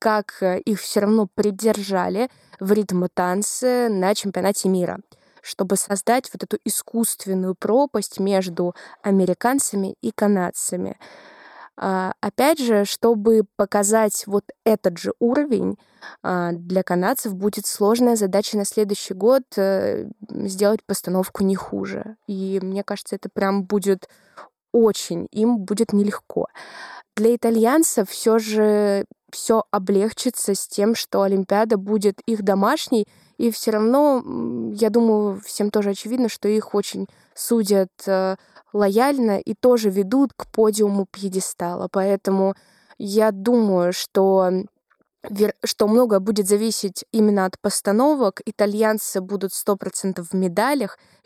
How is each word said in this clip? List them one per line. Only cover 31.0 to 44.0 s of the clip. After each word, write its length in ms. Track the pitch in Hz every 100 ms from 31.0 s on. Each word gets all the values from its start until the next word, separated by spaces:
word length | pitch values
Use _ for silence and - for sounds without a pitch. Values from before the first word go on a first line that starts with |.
| - 196
Олимпиада 540 | 196 190 185 202 226 208
будет 420 | 196 214 196 - -
их 160 | 214
домашней, 640 | 196 196 208 311 - 226 - _ _ -
и 120 | 233
все 200 | 220 226
равно, 500 | 214 220 277 294 254
м, 480 | - - 240 123 226
я 180 | 208 220
думаю, 500 | 233 226 214 208 196
всем 260 | - - 208
тоже 200 | 214 202
очевидно, 360 | 196 220 254 226
что 180 | - 208
их 260 | 214 -
очень 320 | 208 - 190 196 _ _
судят, 560 | - - 233 202 196 185 - 196
э, 300 | 190 190 196 _ - _
лояльно 640 | 208 202 214 269 277 220 196
и 140 | -
тоже 360 | 208 247 240 214
ведут 420 | 190 190 269 269 -
к 100 | -
подиуму 540 | - 214 208 208 202 190
пьедестала. 800 | 196 196 185 - - 175 175 185
Поэтому 640 | 196 196 196 196 196 190 - _ _ _ -
я 340 | 208 214 214
думаю, 600 | 196 220 240 208 185 175
что, 560 | 180